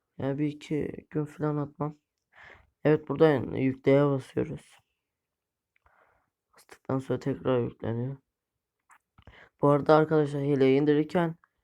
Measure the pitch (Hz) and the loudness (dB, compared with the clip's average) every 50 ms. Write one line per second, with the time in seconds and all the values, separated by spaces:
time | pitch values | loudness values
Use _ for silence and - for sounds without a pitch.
0 | _ _ _ - 135 135 139 143 151 147 147 147 - - 156 147 - - - - | _ _ _ -8 -6 -6 -4 -4 -4 -4 -6 -8 -10 -8 -6 -6 -6 -6 -8 -12
1 | - _ - 151 151 147 - - 147 151 147 147 143 147 - - 147 151 151 _ | -14 _ -6 -6 -6 -6 -8 -6 -6 -4 -4 -4 -6 -6 -8 -8 -8 -8 -8 _
2 | _ _ _ _ _ _ _ - - - - - _ _ _ _ - 143 156 151 | _ _ _ _ _ _ _ -20 -20 -20 -20 -20 _ _ _ _ 0 2 2 2
3 | 151 - 139 139 160 160 143 123 110 - - 117 131 131 131 - - 143 135 143 | 0 -2 0 4 4 4 4 2 -2 -4 -4 -2 -2 -2 -2 -2 2 2 4 4
4 | 143 143 139 131 - - - - - 156 156 156 - _ _ _ _ _ _ _ | 4 2 0 -2 -6 -6 -6 -6 -6 -6 -8 -14 -16 _ _ _ _ _ _ _
5 | _ _ _ _ _ _ _ _ _ _ _ _ _ _ _ _ _ _ _ _ | _ _ _ _ _ _ _ _ _ _ _ _ _ _ _ _ _ _ _ _
6 | _ _ _ _ _ _ _ _ _ _ _ _ - - - - _ - 127 135 | _ _ _ _ _ _ _ _ _ _ _ _ -20 -20 -20 -16 _ -6 -6 -6
7 | 131 - 135 123 - 139 135 - - - 127 123 120 120 - - - 110 113 117 | -4 -4 -6 -6 -4 -6 -6 -6 -2 -2 -2 -2 -2 -4 -8 -8 -8 -6 -6 -4
8 | 123 131 139 - _ _ _ _ _ _ _ _ _ _ _ _ _ _ - _ | -6 -8 -8 -12 _ _ _ _ _ _ _ _ _ _ _ _ _ _ -20 _
9 | _ _ _ _ - - - - - - _ _ - 143 143 143 135 - 156 151 | _ _ _ _ -20 -20 -20 -20 -20 -20 _ _ 2 2 2 2 4 6 6 6
10 | 156 156 156 156 151 139 143 143 139 143 147 131 135 131 131 139 151 151 147 147 | 6 4 2 0 0 0 -2 -4 -2 0 2 2 4 4 4 4 4 2 2 2
11 | 156 156 - 180 170 160 165 _ _ _ _ _ | 0 0 0 -2 -2 -2 -4 _ _ _ _ _